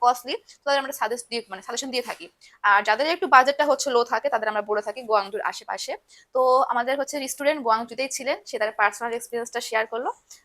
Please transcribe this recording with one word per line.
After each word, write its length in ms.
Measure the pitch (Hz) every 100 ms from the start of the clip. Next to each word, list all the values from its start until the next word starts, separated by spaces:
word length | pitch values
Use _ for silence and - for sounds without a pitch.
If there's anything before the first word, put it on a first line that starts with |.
কস্টলি, 320 | 240 247 -
তো 300 | 403 - -
তাদের 160 | 285 277
আমরা 140 | 269
সাজেস্ট 320 | 277 220 240 -
দিয়ে, 120 | 233 208
মানে, 120 | 185
সাজেশন 280 | 214 233 269
দিয়ে 120 | 247
থাকি। 220 | 233 - 170 _ - -
আর 200 | 208 202
যাদের 240 | 208 220 311
একটু 200 | 349 311
বাজেটটা 380 | 262 254 285 294
হচ্ছে 240 | 277 285
লো 140 | 240
থাকে, 260 | 240 240 277
তাদের 180 | 226 220
আমরা 120 | 214
বলে 200 | 208 214
থাকি 200 | 208 247
গোয়াংজুর 400 | 233 214 196 202
আশেপাশে। 500 | - - - 196 - 415 _ - _
তো 80 | 262 254 254
আমাদের 360 | 262 240 240 285
হচ্ছে 280 | 269 294 269
স্টুডেন্ট 320 | - 285 302
গোয়াংজুতেই 460 | 226 220 240 226 269
ছিলেন, 260 | - 269 415 -
সে 140 | 226
তার 120 | 214
পার্সোনাল 420 | 220 208 208 233
এক্সপিরিয়েন্সটা 480 | 233 - 240 240 254
শেয়ার 240 | - 220 226
করলো। 220 | 226 320 - _ -